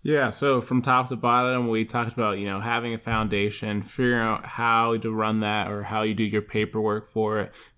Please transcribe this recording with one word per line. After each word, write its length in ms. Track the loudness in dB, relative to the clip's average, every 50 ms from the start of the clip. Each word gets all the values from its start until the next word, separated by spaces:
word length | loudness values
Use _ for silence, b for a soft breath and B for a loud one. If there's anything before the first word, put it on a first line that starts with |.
| 0
Yeah, 240 | 2 2 2 2 0
so 320 | -2 0 2 2 2 2
from 200 | 0 0 0 0
top 280 | 2 4 2 2 2 0
to 80 | -6
bottom, 520 | -2 0 2 2 4 2 2 0 0 0 2
we 160 | 2 0 0
talked 280 | 0 -2 -2 -2 -2
about, 260 | -2 0 0 0 0 -2
you 80 | -4
know, 140 | -4 -4 -4
having 340 | -2 -2 -2 -2 -2 -4 -6
a 40 | -6
foundation, 840 | -4 -2 0 0 0 0 0 0 0 0 -2 -4 -6 -4 -4 -4
figuring 400 | -4 -6 -2 0 2 2 2 2
out 240 | 2 0 0 -2 -6
how 500 | -10 -6 -2 2 2 4 4 4 2 0 -2
to 140 | -2 -4
run 280 | -2 0 0 0 0 0
that 300 | 0 0 0 0 -2 -2
or 120 | -4 -6
how 200 | -6 -4 -2 0
you 120 | 0 0 2
do 80 | 0
your 180 | 0 0 0 -2
paperwork 680 | -2 0 -2 -2 -2 0 -2 -2 0 0 0 -2 -6 -4
for 320 | -2 0 0 2 0 -2
it, 120 | -2 -4 B B B B B